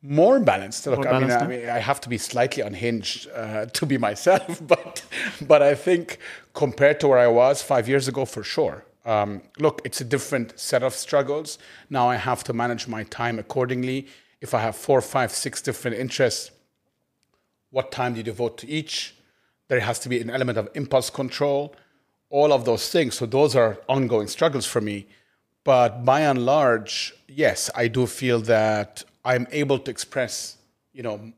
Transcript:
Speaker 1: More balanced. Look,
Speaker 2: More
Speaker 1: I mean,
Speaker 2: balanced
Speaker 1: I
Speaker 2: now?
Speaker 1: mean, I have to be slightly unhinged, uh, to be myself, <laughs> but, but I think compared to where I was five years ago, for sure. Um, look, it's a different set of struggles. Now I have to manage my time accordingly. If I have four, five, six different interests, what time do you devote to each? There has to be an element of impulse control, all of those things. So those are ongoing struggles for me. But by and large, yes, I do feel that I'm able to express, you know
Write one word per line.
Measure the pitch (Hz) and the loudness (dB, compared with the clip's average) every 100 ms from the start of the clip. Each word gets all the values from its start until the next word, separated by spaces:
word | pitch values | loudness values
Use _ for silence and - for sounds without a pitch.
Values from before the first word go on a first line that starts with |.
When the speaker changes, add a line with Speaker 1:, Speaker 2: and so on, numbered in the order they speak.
Speaker 1:
More | 139 147 185 269 | 0 4 6 8
balanced. | 190 95 98 117 - | 4 2 -2 -8 -2
Look, | 127 | 0
Speaker 2:
More | 131 | 2
Speaker 1:
I | 127 | 2
mean, | 127 | 4
Speaker 2:
balanced | 120 | 2
Speaker 1:
I | 120 | 0
Speaker 2:
now? | 123 | -4
Speaker 1:
mean, | 117 | -4
I | 120 | -4
have | 113 143 | -2 -4
to | - | -2
be | 120 | -6
slightly | - 123 123 131 | -4 0 0 0
unhinged, | 107 95 120 117 98 - - - | -6 -4 -4 -4 -6 -10 -12 -12
uh, | 110 107 110 | -8 -6 -6
to | - 156 | -4 -2
be | 135 | 0
myself, | 113 107 - 185 - 170 | 0 0 4 4 2 -12
<laughs> | 156 | 0
but, | 170 - - - - - - | 0 0 -16 -12 -8 -8 -8
but | 139 151 | 6 6
I | 143 147 | 8 4
think | - 180 170 - - - - | 2 0 0 -12 -16 -18 -16
compared | - 139 - 143 151 | -2 -2 4 4 6
to | 151 | 4
where | 127 | 6
I | 120 | 8
was | 117 127 143 | 8 6 4
five | - 131 113 | 2 0 2
years | 139 131 | 0 0
ago, | 131 | -4
for | 131 - | -6 -6
sure. | 104 - 110 69 - _ | -8 -2 -2 -2 -16 _
Um, | - 107 104 101 - _ | -2 0 0 -4 -12 _
look, | 151 151 | 0 0
it's | 127 - | -10 -10
a | |
different | 123 139 - 135 117 - | -4 -4 -2 -4 -4 -8
set | - 131 | -2 0
of | 131 | 0
struggles. | - - 147 135 147 156 - - - _ | -4 -2 0 0 -4 -6 -14 -18 -20 _
Now | 139 123 | 0 0
I | 123 | 0
have | 101 123 - | -2 -4 -4
to | |
manage | 117 120 117 - | -4 -2 -4 -8
my | 110 | -10
time | 107 - 120 113 | -10 -4 -4 -4
accordingly. | 101 135 127 127 127 131 139 - _ _ | -6 -2 -2 -2 -4 -6 -8 -20 _ _
If | - | -4
I | 120 | -2
have | 110 104 | -2 -6
four, | - 135 | 2 2
five, | - 139 120 | 2 -2 -2
six | - 143 - | -4 -8 -8
different | - 117 127 113 | -6 -6 -6 -6
interests, | 127 - 127 - - _ _ _ _ _ _ _ _ _ _ _ _ | -6 0 0 0 -10 _ _ _ _ _ _ _ _ _ _ _ _
what | 131 123 | -6 -6
time | - 123 | -4 -4
do | 117 | -4
you | |
devote | 110 101 117 113 | -8 -4 -4 -6
to | 117 | -8
each? | 151 151 - - _ _ _ _ _ _ | -8 -6 -8 -10 _ _ _ _ _ _
There | 127 | -2
has | 110 117 | 0 -4
to | - | -4
be | 123 | -4
an | 113 | -4
element | 123 127 113 | -4 -2 -2
of | 104 - | -4 -6
impulse | 139 135 123 | 0 0 0
control, | - 131 - 143 139 143 - _ _ _ _ _ | -6 -8 -2 0 0 -4 -12 _ _ _ _ _
all | 143 151 | 2 4
of | 139 | 4
those | 117 113 - | 2 -2 0
things. | 180 139 - | 0 0 -2
So | 117 | -4
those | 127 147 123 | 2 4 4
are | 117 104 - | 2 0 -2
ongoing | 135 127 113 104 | 0 2 0 -2
struggles | - 160 139 - | 0 0 0 -4
for | - | -4
me. | 107 104 101 _ _ _ _ _ - | -4 -8 -12 _ _ _ _ _ 2
But | 131 120 113 123 | 4 4 2 2
by | 139 | 2
and | 151 131 120 | 4 2 2
large, | 147 139 113 104 - - - _ | 4 4 2 -2 -8 -8 -12 _
yes, | 139 143 - - - | 0 0 0 -6 -2
I | 120 | -2
do | 113 123 | 0 -2
feel | - 127 120 | -2 0 0
that | 110 113 110 107 104 - - _ 123 | 4 2 4 0 -4 -10 -20 _ -2
I'm | 127 120 | 0 0
able | 151 143 135 | -4 0 0
to | 131 | -2
express, | 117 - - 123 - - - _ _ _ | -10 -8 -6 -6 -6 -12 -16 _ _ _
you | 135 | -12
know | 120 104 110 | -10 -10 -12